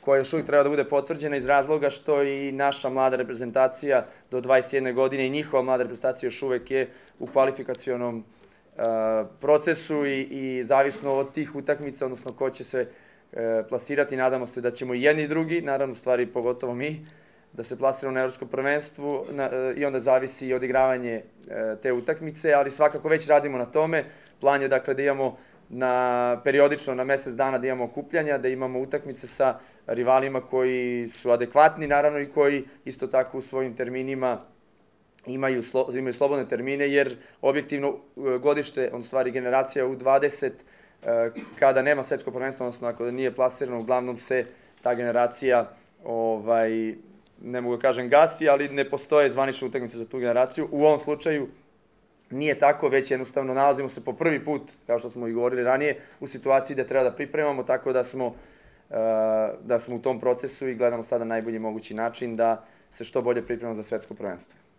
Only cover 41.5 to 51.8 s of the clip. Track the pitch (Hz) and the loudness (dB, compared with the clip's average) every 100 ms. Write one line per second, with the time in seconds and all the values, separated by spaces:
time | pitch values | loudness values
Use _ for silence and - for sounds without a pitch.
41.5 | - 135 131 131 143 127 135 - 123 131 | 2 4 4 2 0 0 -4 -4 -6 -6
42.5 | 131 123 117 120 117 120 123 131 123 127 | -4 -8 -4 -6 -4 -4 -2 -2 2 0
43.5 | 127 135 120 113 127 123 120 - 127 120 | 0 -6 -6 -2 -2 -2 -8 -2 -2 -2
44.5 | - _ _ 120 120 120 117 120 - 135 | -10 _ _ -2 -2 0 2 2 2 2
45.5 | 123 113 - _ _ - 117 113 110 107 | 4 2 -8 _ _ -8 -2 0 -2 2
46.5 | 117 110 113 110 - - - _ _ - | 2 2 0 -4 -8 -18 -20 _ _ -8
47.5 | 123 123 120 131 120 123 143 160 160 156 | -6 -4 0 2 0 4 6 6 4 4
48.5 | 139 143 139 139 139 - 151 139 120 135 | 4 2 -2 -2 -4 2 4 4 2 -2
49.5 | 131 131 131 120 117 113 131 123 120 127 | -2 -6 -6 -8 -10 -8 -4 0 2 2
50.5 | - 147 147 151 147 147 147 170 151 127 | 0 -4 4 4 4 0 -4 -2 -2 -4
51.5 | - _ _ | -12 _ _